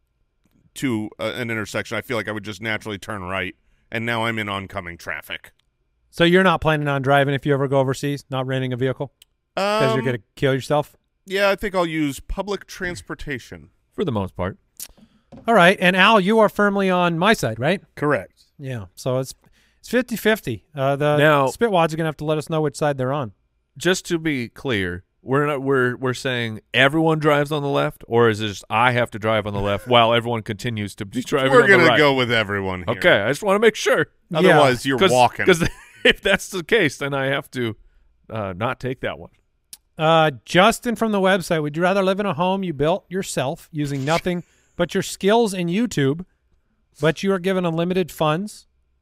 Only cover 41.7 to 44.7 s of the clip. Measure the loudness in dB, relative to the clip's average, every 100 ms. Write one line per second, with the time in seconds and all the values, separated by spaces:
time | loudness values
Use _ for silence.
41.7 | -2 0 2 0 0 -2 -2 -2 -2 -4
42.7 | -2 -2 -2 -4 -8 -6 -6 -6 -6 -10
43.7 | -8 -6 -4 -2 -2 -2 -6 -8 _ _